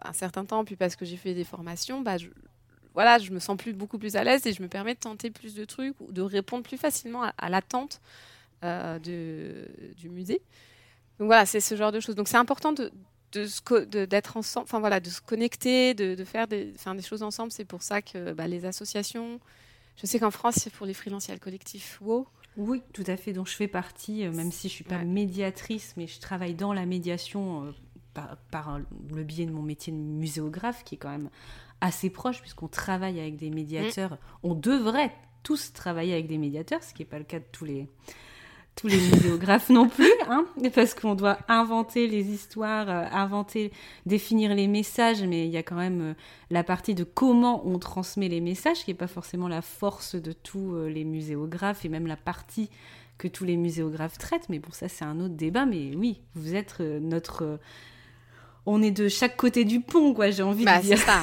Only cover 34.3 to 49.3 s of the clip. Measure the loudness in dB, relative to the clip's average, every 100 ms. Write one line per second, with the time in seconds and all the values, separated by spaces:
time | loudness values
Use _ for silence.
34.3 | -6 -4 0 2 2 2 2 0 -4 -18
35.3 | _ -4 -4 -4 -8 -6 -2 0 -2 -2
36.3 | -2 -2 -4 -4 -6 -6 -14 -12 -12 -10
37.3 | -12 -12 -12 -8 -8 -10 -16 -20 -20 -20
38.3 | -20 -20 -20 -20 -6 2 4 8 8 8
39.3 | 4 6 6 10 10 10 10 10 10 6
40.3 | 2 2 0 2 6 4 4 0 4 4
41.3 | 2 4 4 4 2 0 2 2 2 0
42.3 | -4 -8 -6 -2 -2 0 -2 -2 -2 0
43.3 | -2 -2 -2 -4 -6 -18 -12 0 0 4
44.3 | 4 4 4 4 2 0 2 2 4 0
45.3 | 0 0 -2 -4 -4 -2 -2 -4 -8 -14
46.3 | -20 -2 0 0 -2 0 -2 -2 2 6
47.3 | 6 6 2 0 -4 -4 -6 -4 -2 0
48.3 | 0 -2 0 0 0 -4 -6 -6 -8 -8